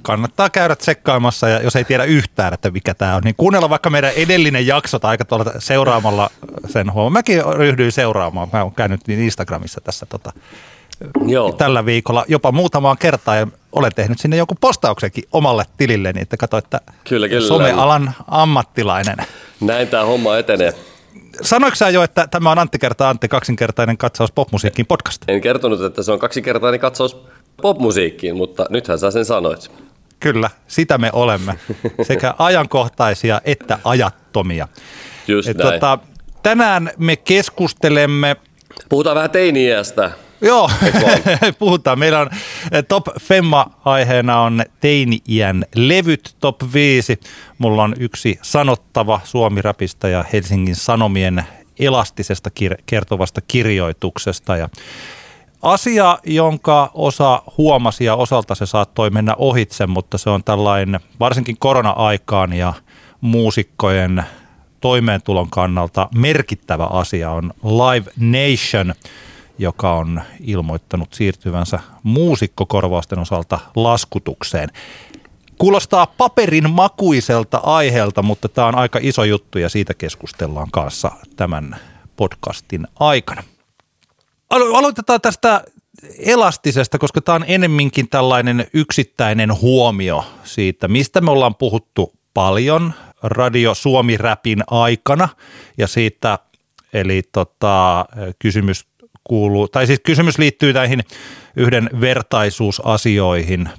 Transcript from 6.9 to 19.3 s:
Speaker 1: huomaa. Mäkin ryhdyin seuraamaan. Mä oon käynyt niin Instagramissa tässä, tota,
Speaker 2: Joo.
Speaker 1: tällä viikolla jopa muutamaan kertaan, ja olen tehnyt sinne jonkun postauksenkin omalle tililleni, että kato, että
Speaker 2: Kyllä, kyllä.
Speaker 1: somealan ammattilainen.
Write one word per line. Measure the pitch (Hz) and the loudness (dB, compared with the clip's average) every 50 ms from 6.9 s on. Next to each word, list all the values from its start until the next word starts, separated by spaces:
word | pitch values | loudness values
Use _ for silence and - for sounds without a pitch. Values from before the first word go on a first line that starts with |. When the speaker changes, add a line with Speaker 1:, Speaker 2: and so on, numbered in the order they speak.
| 95 | 0
Speaker 1:
huomaa. | 107 107 123 | 0 0 2
Mäkin | 170 233 233 - 190 165 147 151 156 | 2 0 2 2 2 0 0 0 0
ryhdyin | 151 147 147 135 123 123 120 110 | 2 2 2 2 2 2 0 2
seuraamaan. | 139 127 113 107 101 90 85 85 90 87 90 113 | 0 0 0 0 0 -2 -4 -4 -6 -6 -4 -2
Mä | 110 98 | -2 -2
oon | 95 - | -2 -2
käynyt | - 113 101 98 92 - | -2 -2 -2 -2 -4 -4
niin | - 104 107 | -4 -2 -2
Instagramissa | 117 113 - - 95 - 85 - 87 85 - - | -2 -2 -2 -4 -6 -6 -8 -8 -8 -10 -14 -12
tässä, | - - - - - | -12 -10 -10 -10 -12
tota, | - - 101 - - - - - - - - - - - - _ _ - - - 143 - - - | -12 -12 -12 -12 -14 -16 -16 -20 -20 -20 -20 -20 -20 -20 -20 _ _ -20 -18 -10 -6 -4 -2 0
Speaker 2:
Joo. | - 123 131 113 95 82 | 2 2 2 2 0 0
Speaker 1:
tällä | - 147 135 131 120 107 | 0 2 2 2 2 2
viikolla | 113 117 117 - - 117 120 123 - | 0 0 0 0 0 0 0 0 2
jopa | 156 147 - 135 123 | 0 2 2 2 2
muutamaan | 156 180 175 - 147 139 139 135 - | 2 2 0 0 2 2 2 2 2
kertaan, | - 170 143 123 - - 110 107 | 2 0 0 0 0 0 0 0
ja | 107 107 - - _ _ - | 0 -2 -6 -12 _ _ -2
olen | 147 139 113 - | 0 0 0 0
tehnyt | - 101 104 120 - | 0 -2 -2 -2 -2
sinne | - 151 156 | -2 0 0
jonkun | 165 170 - 185 - | 0 0 -2 -2 0
postauksenkin | - 262 - - - 117 104 - - 98 - 120 - - - | 0 0 2 2 0 -2 -2 -2 -4 -6 -6 -8 -8 -4 -2
omalle | 160 147 139 120 107 104 - - | 0 2 2 2 0 0 -2 -4
tililleni, | - 139 120 113 101 95 92 92 95 | -2 0 0 0 0 0 -2 -4 -6
että | 95 - - | -6 -8 -6
kato, | - - 113 - 110 | -6 -4 -2 -2 -4
että | - _ - 127 - - - _ - - | -4 _ -6 -8 -8 -10 -20 _ -8 -4
Speaker 2:
Kyllä, | 131 113 104 101 | -2 -2 0 0
kyllä. | 110 120 113 107 | 0 0 2 4
Speaker 1:
somealan | 160 160 143 - 120 131 131 147 151 147 139 131 127 - - - | 4 4 4 4 4 4 4 4 4 2 2 -2 -6 -10 -8 -2
ammattilainen. | - 156 156 156 147 131 113 - - 123 110 101 90 95 98 104 95 - - - | 0 2 2 4 2 0 0 -2 -4 -4 -2 0 0 -2 -2 -2 -4 -6 -10 -12